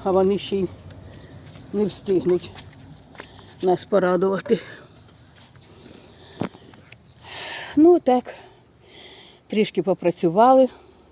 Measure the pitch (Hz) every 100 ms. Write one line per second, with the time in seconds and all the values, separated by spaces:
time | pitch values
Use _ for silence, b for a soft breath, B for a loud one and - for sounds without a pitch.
0 | 196 185 190 196 - 196 180 - - -
1 | B B B B B B - 202 202 -
2 | - 185 147 180 - - - - - -
3 | - - B B B B 185 175 - 202
4 | 185 180 190 190 - 226 B B B B
5 | - - - - - - B B B B
6 | B B B B B B B B B -
7 | _ - B B B B B B 330 349
8 | - 254 - - B B B _ B B
9 | B B B B - 208 202 - 185 180
10 | 175 - 170 175 247 262 254 B B B
11 | B